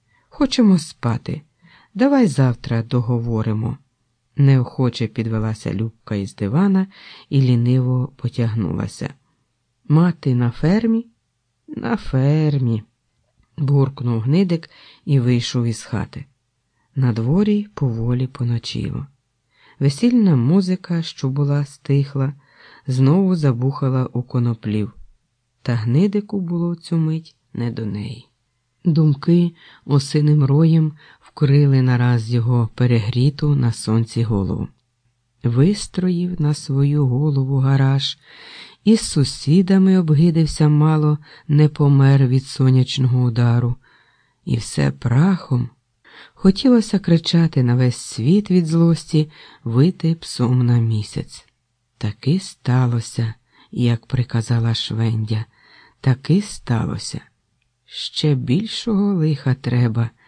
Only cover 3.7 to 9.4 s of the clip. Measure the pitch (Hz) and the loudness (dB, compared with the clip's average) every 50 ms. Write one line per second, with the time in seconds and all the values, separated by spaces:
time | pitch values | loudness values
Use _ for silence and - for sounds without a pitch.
3.7 | 127 - _ _ _ _ _ _ _ _ _ _ _ - 139 139 135 131 123 - | -6 -8 _ _ _ _ _ _ _ _ _ _ _ 2 4 4 4 4 2 -2
4.7 | - - 131 120 113 - 117 107 - - 110 113 113 110 110 110 107 - - 107 | -4 -2 -2 -2 -2 -2 -6 -6 -4 -4 -4 -4 -2 -2 -2 -4 -6 -6 -6 -6
5.7 | 101 98 113 113 - _ _ - 104 101 98 98 - - 104 98 117 160 196 202 | -4 -4 -4 -6 -6 _ _ -8 -6 -6 -6 -6 -6 -6 -6 -2 0 0 0 2
6.7 | 190 190 190 196 - - - - - - - - 147 135 131 123 123 117 117 120 | 2 0 -2 -2 -8 -20 -20 -20 -20 -20 -14 -4 0 0 2 4 2 2 2 2
7.7 | 127 127 127 127 127 127 123 - _ _ - 120 - - 117 113 107 110 98 87 | 2 2 2 0 0 -2 -2 -4 _ _ -8 -8 -4 -2 -4 -2 -2 -2 -4 -4
8.7 | 87 - - 98 - - - - - _ _ _ _ _ | -4 -4 -6 -8 -8 -10 -12 -12 -12 _ _ _ _ _